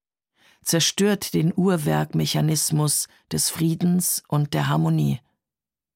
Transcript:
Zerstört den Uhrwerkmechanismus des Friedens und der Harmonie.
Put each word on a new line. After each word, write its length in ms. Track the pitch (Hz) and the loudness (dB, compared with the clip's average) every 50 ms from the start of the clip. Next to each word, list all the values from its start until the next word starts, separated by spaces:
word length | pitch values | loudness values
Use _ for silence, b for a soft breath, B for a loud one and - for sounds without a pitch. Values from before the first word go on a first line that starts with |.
| _ _ _ _ _ _ _ b b b b b b | _ _ _ _ _ _ _ b b b b b b
Zerstört 680 | - - 165 156 - - - 190 208 208 196 - - - | -2 0 2 2 0 0 2 2 2 2 0 -2 -4 -2
den 180 | 170 156 160 - | 0 0 2 2
Uhrwerkmechanismus 1500 | - 180 196 185 170 147 160 156 151 151 151 - 160 156 147 - 156 151 151 156 147 - - 156 151 151 147 143 - - b b b b b | 2 2 2 2 0 0 0 0 0 -2 -2 -2 -2 -2 0 0 0 0 2 0 0 0 0 0 0 0 0 0 -2 -4 b b b b b
des 180 | - 156 - - | -4 -2 -2 -2
Friedens 720 | - - 165 165 160 165 180 175 175 185 180 - - - - - | -2 -2 0 0 0 0 0 0 2 2 0 -2 -4 -6 -6 -2
und 260 | - 147 147 147 - | -2 0 0 0 -2
der 160 | 156 143 139 | -2 0 0
Harmonie. 500 | 147 156 160 160 160 160 151 - - 131 _ _ _ _ _ _ _ _ _ _ _ _ _ _ _ | 0 0 2 2 2 2 0 0 -2 -4 _ _ _ _ _ _ _ _ _ _ _ _ _ _ _